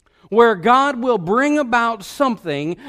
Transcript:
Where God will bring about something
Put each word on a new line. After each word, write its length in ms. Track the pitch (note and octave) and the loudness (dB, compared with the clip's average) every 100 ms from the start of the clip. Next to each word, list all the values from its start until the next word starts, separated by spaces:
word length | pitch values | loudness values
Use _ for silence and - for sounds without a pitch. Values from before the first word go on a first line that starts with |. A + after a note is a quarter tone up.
| _ _ _ | _ _ _
Where 260 | G#3+ A#3 | 4 4
God 460 | F#3+ G3 B3+ C#4+ B3+ | 4 2 2 2 -2
will 180 | B3+ A3 | -2 -2
bring 400 | E3 A#3 C#4+ D4 | 0 0 0 0
about 460 | B3+ A#3+ A#3 A3+ | 0 -2 -2 -6
something 720 | F3+ - C4+ G#3 - C#3+ D#3 F3 | -10 -4 -2 -2 -6 -6 -6 -8